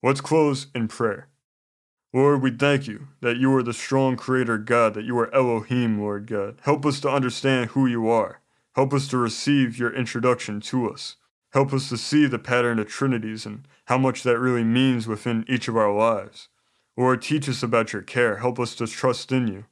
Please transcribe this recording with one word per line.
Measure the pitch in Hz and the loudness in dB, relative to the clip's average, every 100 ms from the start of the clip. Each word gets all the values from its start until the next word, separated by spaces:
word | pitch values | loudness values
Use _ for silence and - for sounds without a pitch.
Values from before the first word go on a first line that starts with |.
Let's | 127 139 | 2 0
close | - 160 151 135 - | 2 2 2 0 -6
in | 123 110 | -6 -6
prayer. | - 113 98 - _ _ _ _ _ _ _ _ | -2 -4 -4 -12 _ _ _ _ _ _ _ _
Lord, | 127 139 143 | 2 4 4
we | 131 | 0
thank | 117 143 139 135 | 2 2 2 -2
you | 104 139 _ | -12 -16 _
that | 123 120 | -4 2
you | 131 | 4
are | 135 | 4
the | 120 | 0
strong | 113 - 135 135 123 | -6 -2 2 2 0
creator | - 127 117 110 | -2 0 0 -2
God, | 110 120 113 | 2 4 4
that | 107 | 0
you | 117 120 | -4 -2
are | 117 | 0
Elohim, | 135 123 113 107 123 120 107 | 2 2 0 -2 0 0 0
Lord | 104 104 107 | -2 -6 -6
God. | 104 101 - | -6 -6 -4
Help | 143 147 | -2 0
us | 147 139 | 0 -2
to | 143 | -2
understand | 139 127 120 135 131 113 | 0 0 -2 0 0 0
who | 135 131 | 0 0
you | 120 113 | 2 2
are. | 113 101 - _ _ _ | 2 0 -6 _ _ _
Help | - 135 | 0 2
us | 139 139 | 0 0
to | 127 | 0
receive | 117 - - 143 123 113 | 0 -2 0 2 2 -2
your | 120 | -4
introduction | 127 120 120 127 123 - 104 | -2 -4 0 2 0 -2 -8
to | - 127 113 | -4 -2 -2
us. | - - - _ _ _ | -6 -16 -18 _ _ _
Help | 135 139 | 0 0
us | 135 135 | -2 -4
to | 117 | -8
see | - 151 143 | 0 2 2
the | 120 | 0
pattern | - 123 120 113 | 0 0 2 0
of | 104 | -4
trinities | - 139 120 110 110 107 | -4 -2 -2 -4 -10 -12
and | 107 - _ | -14 -18 _
how | - 123 | -2 2
much | 135 120 | 2 0
that | 127 120 | 0 2
really | 127 123 | 2 2
means | 113 120 131 123 113 | 2 4 4 2 -2
within | 107 123 113 110 | -6 -2 -4 -2
each | 127 117 | -4 0
of | 113 | 2
our | 104 | 2
lives. | 101 113 107 98 - - _ _ _ _ - | 4 2 2 -4 -20 -20 _ _ _ _ 0
Lord, | 127 127 | 2 2
teach | - 151 139 | 0 -2 -2
us | 127 | -4
about | 120 117 110 | 0 0 0
your | 104 | -6
care. | - 123 120 101 | -6 0 0 0
Help | 123 120 | -4 -2
us | 120 - | -6 -4
to | 113 | -8
trust | - 131 120 - | -2 -2 -2 -2
in | 131 117 | -2 -2
you. | 95 113 | -6 -16